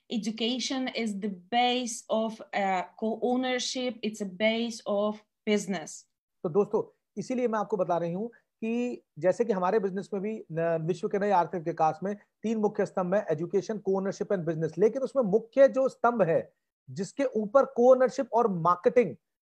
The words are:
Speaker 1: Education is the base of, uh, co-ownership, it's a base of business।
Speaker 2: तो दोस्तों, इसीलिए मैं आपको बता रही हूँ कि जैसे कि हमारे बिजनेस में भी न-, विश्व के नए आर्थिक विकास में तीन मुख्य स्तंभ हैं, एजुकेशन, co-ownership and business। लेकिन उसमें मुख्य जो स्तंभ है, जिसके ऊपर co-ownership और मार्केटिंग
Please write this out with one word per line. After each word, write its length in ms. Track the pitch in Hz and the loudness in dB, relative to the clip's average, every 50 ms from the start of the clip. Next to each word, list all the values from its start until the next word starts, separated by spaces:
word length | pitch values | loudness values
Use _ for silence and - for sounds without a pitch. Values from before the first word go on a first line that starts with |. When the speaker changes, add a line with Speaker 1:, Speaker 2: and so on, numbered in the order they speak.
| _ - - 226 | _ -8 -6 -4
Speaker 1:
Education 720 | 185 226 214 226 233 226 254 247 226 - 294 262 254 247 - - | -4 -4 -4 -4 -2 -2 -2 -4 -4 -4 -4 -4 -6 -6 -6 -6
is 100 | 233 220 202 196 | -6 -6 -6 -6
the 120 | 190 214 190 180 - _ - | -6 -8 -8 -10 -8 _ 0
base 440 | 240 247 247 247 254 254 226 - - - - | 0 2 2 0 -2 -4 -6 -8 -10 -6 -4
of, 200 | - 220 220 226 220 | -2 -2 -2 -4 -6
uh, 500 | 220 - - - 202 196 190 190 180 175 - - - 226 | -10 -12 -8 -4 -2 -2 0 0 -2 -4 -6 -8 -6 -6
co-ownership, 880 | 220 220 - - 240 247 254 254 254 254 247 240 - - 262 247 247 247 247 - | -4 -4 -2 -2 0 0 0 0 -2 -2 -2 -4 -4 -4 -4 -6 -6 -6 -6 -6
it's 220 | 220 214 - 208 196 | -8 -6 -6 -8 -8
a 20 | |
base 480 | 180 180 214 220 226 226 233 233 226 - - - | -4 0 0 0 2 0 -2 -4 -6 -8 -6 -4
of 240 | 208 202 208 214 214 214 - _ _ _ _ - | -2 -2 -2 -2 -4 -6 -12 _ _ _ _ 0
business। 400 | 208 208 190 180 196 165 151 - - - - _ _ _ _ _ _ _ - | 0 0 0 -2 -6 -6 -8 -10 -16 -18 -20 _ _ _ _ _ _ _ -6
Speaker 2:
तो 60 | 185 | -2
दोस्तों, 500 | 147 196 202 202 - - - - _ _ _ _ _ - | 0 0 0 2 0 -2 -2 -4 _ _ _ _ _ -10
इसीलिए 300 | 190 - 254 240 254 233 | -8 -6 -2 -2 -2 0
मैं 120 | 220 220 | 0 -2
आपको 180 | 202 190 220 190 | -2 -2 -2 -2
बता 200 | 185 170 175 170 | 0 0 0 0
रही 160 | 170 170 170 | -2 -2 -4
हूँ 140 | 185 220 240 | -6 -6 -8
कि 760 | - _ _ _ _ _ - 220 233 240 247 247 240 - - _ _ - | -10 _ _ _ _ _ -6 -4 -2 -2 -2 -4 -4 -8 -12 _ _ 0
जैसे 260 | 147 185 180 - 240 | 0 2 2 2 0
कि 80 | 214 214 | 0 0
हमारे 260 | 185 180 180 196 226 | 0 2 2 2 2
बिजनेस 300 | 190 196 180 196 196 - - | 0 0 -2 -6 -6 -6 -6
में 80 | 196 | -6
भी 240 | 185 214 220 220 - - | -4 -6 -6 -8 -10 -8
न-, 260 | 160 160 165 165 165 160 | -4 -2 0 0 0 0
विश्व 260 | 160 160 185 180 - 208 | 0 -2 -2 -2 -4 -4
के 120 | - 202 | -2 0
नए 120 | 202 208 | 0 2
आर्थिक 320 | 202 175 170 160 190 180 156 | 4 2 2 2 -2 -6 -6
विकास 360 | 170 160 160 160 160 156 - 180 | -4 0 2 2 2 2 0 -4
में 120 | 196 208 | -6 -6
तीन 420 | 202 - _ _ _ - 214 226 220 | -8 -12 _ _ _ -4 -2 0 0
मुख्य 280 | 208 208 208 - 196 | 0 0 0 0 -2
स्तंभ 300 | - - 196 185 180 185 | -2 0 -2 0 0 0
हैं, 100 | 208 202 - | 0 0 0
एजुकेशन, 480 | 170 147 170 165 - 196 180 - 220 202 | -2 -2 -2 -2 -2 -2 -2 -2 -6 -4
co-ownership 600 | - 196 190 190 190 196 175 - 208 - 208 190 | -2 -2 -2 0 -2 -4 -4 -4 -4 -2 -2 -2
and 100 | 160 156 | -2 -2
business। 300 | - 156 160 151 - 170 | -2 -2 -2 -4 0 2
लेकिन 240 | 190 220 214 269 | 2 2 2 0
उसमें 220 | 262 233 - 269 247 | -4 -2 0 0 2
मुख्य 440 | 196 175 226 226 - - 262 277 269 | 2 2 0 0 0 4 6 6 6
जो 220 | 202 262 269 247 | 6 4 0 0
स्तंभ 320 | - - - 233 240 233 | 0 0 2 2 2 4
है, 320 | 190 165 165 131 110 - _ _ _ _ _ _ _ - | 2 4 2 2 0 -2 _ _ _ _ _ _ _ -14
जिसके 340 | 131 139 202 - - - 185 | -10 -10 -10 -8 -4 -4 -2
ऊपर 380 | 170 - 220 214 202 - 277 262 | -2 -2 -2 0 4 4 4 4
co-ownership 680 | - - - 240 254 262 254 254 240 - - 269 - - | 4 2 4 8 8 8 8 6 2 0 -2 -4 0 2
और 140 | 226 240 226 | 2 2 2
मार्केटिंग 680 | 190 170 156 165 175 175 - 240 233 254 233 165 117 - _ _ _ _ | 2 2 2 2 2 4 2 4 4 4 4 2 0 -10 _ _ _ _